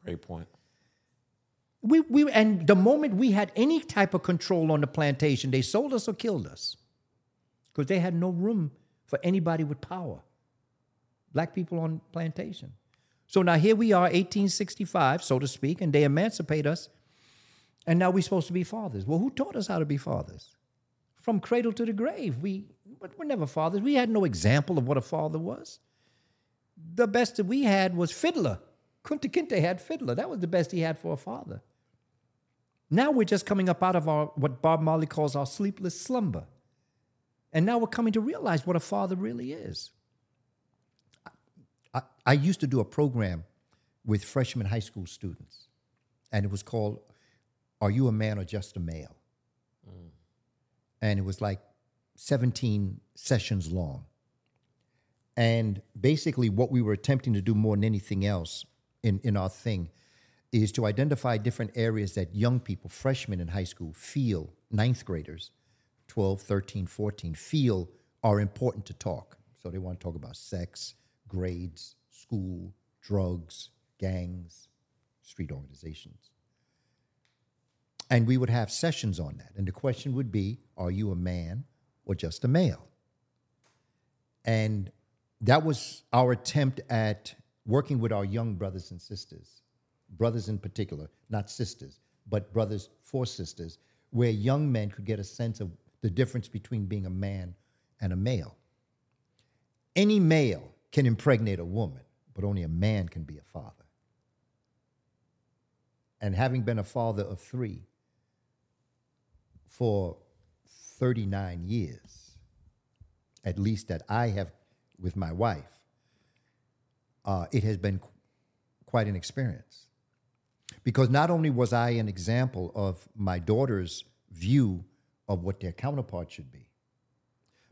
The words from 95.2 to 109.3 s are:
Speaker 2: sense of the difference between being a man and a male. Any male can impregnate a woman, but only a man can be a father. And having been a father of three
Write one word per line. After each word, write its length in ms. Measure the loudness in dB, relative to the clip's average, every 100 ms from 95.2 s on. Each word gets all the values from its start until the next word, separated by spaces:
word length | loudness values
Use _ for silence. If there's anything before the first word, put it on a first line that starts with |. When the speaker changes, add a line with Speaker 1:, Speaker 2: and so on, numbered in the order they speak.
Speaker 2:
sense 360 | -6 -6 -6 -4
of 100 | -8 -10 _ _
the 80 | -2
difference 400 | 0 0 -2 -8
between 380 | -12 -8 -6 -4
being 180 | -4
a 60 | -4
man 440 | -4 -6 -6 -10 -14 _ _ _ _
and 140 | -4
a 20 | 0
male. 400 | 0 -2 -4 -14 _ _ _ _ _ _ _ _ _ _ _ _ _
Any 240 | 4 6 6
male 540 | 6 6 4 0 -6 -20 _
can 120 | 4
impregnate 540 | 4 4 4 4 4 -2
a 60 |
woman, 400 | -2 -2 -4 -6 -18 _ _
but 100 | -6
only 200 | -2 -2
a 60 | -2
man 380 | 0 2 0 -2
can 140 | -8
be 120 | -12 -14
a 60 |
father. 420 | -16 -16 -16 -20 _ _ _ _ _ _ _ _ _ _ _ _ _ _ _ _ _ _ _ _ _ _ _ _
And 120 | -2
having 280 | 0 2 2
been 160 | 0 -2
a 60 |
father 380 | -4 -4 -2 -2
of 160 | -6 -10
three 440 | -12 -8 -8 -8 -18 _ _ _ _ _ _ _ _ _ _ _ _ _ _